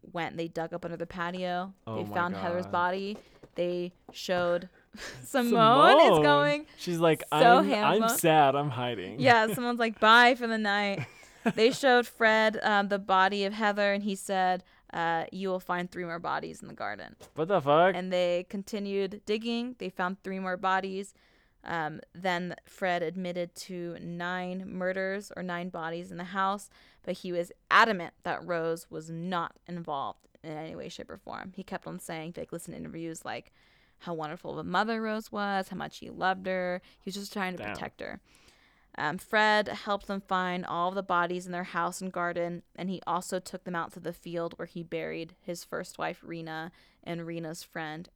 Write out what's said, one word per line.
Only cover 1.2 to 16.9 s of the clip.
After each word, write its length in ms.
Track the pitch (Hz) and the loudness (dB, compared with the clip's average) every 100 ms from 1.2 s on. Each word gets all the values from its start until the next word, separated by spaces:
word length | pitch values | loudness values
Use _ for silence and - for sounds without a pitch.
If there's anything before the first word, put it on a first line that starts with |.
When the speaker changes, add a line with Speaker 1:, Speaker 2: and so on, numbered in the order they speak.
| 175 185 180 180 190 - - | -6 -4 -4 -4 -6 -10 -8
Speaker 2:
Oh 80 | 185 | -6
Speaker 1:
They 80 | |
Speaker 2:
my 100 | 175 196 | -4 -2
Speaker 1:
found 200 | 175 185 | -2 -2
Heather's 300 | 185 175 185 | -4 -4 -2
Speaker 2:
God. 60 | |
Speaker 1:
body. 440 | 180 180 190 196 220 - - - - | 0 0 -2 -6 -10 -14 -20 -12 -4
They 380 | 175 175 175 - - | -2 -2 -6 -10 -20
showed 560 | - - 180 175 175 185 _ _ | -10 -2 0 2 0 -4 _ _
<laughs> 300 | - - - | -16 -14 -14
Simone 260 | - 262 240 233 220 262 330 330 | -4 0 2 6 8 10 10 10
Speaker 2:
Simone. 40 | 285 | 10
Speaker 1:
is 60 | 170 | 8
going 460 | 294 285 285 294 302 - | 8 6 4 0 -4 -10
Speaker 2:
She's 220 | - 165 | -4 4
like, 220 | 165 160 - | 6 4 2
Speaker 1:
so 280 | - 240 254 | 6 10 10
Speaker 2:
"I'm, 60 | - | 8
Speaker 1:
ham 200 | 220 139 | 4 4
Speaker 2:
I'm 140 | 196 | 4
Speaker 1:
mo- 60 | 226 | 2
Speaker 2:
sad. 460 | - 170 160 139 139 | 4 6 8 8 6
I'm 140 | 151 | 0
hiding." 500 | 123 123 113 90 110 | -2 -4 -4 -6 2
Speaker 1:
Yeah, 260 | 247 233 220 | 6 6 6
someone's 260 | 208 240 240 | 0 -2 0
like, 200 | 226 214 | -2 4
"Bye 340 | 220 233 240 254 | 8 10 8 6
for 100 | 233 | 0
the 100 | 226 | -2
night." 480 | 208 208 202 196 123 | 0 0 0 -2 -6
Speaker 2:
<laughs> 40 | - - - 226 | -12 -20 -4 -2
Speaker 1:
They 160 | - 226 | 4 4
showed 360 | 262 269 247 233 | 6 6 6 4
Fred, 520 | - 220 220 220 214 | 2 4 6 4 2
um, 240 | - 208 202 | 2 2 2
the 100 | 202 | -2
body 460 | 202 190 190 202 | 2 4 4 2
of 100 | 196 | -2
Heather, 400 | 214 214 208 202 | 0 0 2 2
and 80 | 202 | 0
he 140 | 208 196 | -2 -4
said, 480 | - 190 185 180 - _ _ | -2 0 2 0 -4 _ _
uh, 340 | 170 165 165 - | -4 0 0 -2
"You 180 | 185 190 | -6 -4
will 100 | 185 | -4
find 320 | - 180 180 | -4 -4 -6
three 120 | 180 | -8
more 140 | 170 170 | -8 -6
bodies 420 | 160 143 170 156 | -6 -6 -6 -12
in 40 | - | -16
the 60 | |
garden." 420 | - 101 | -10 -10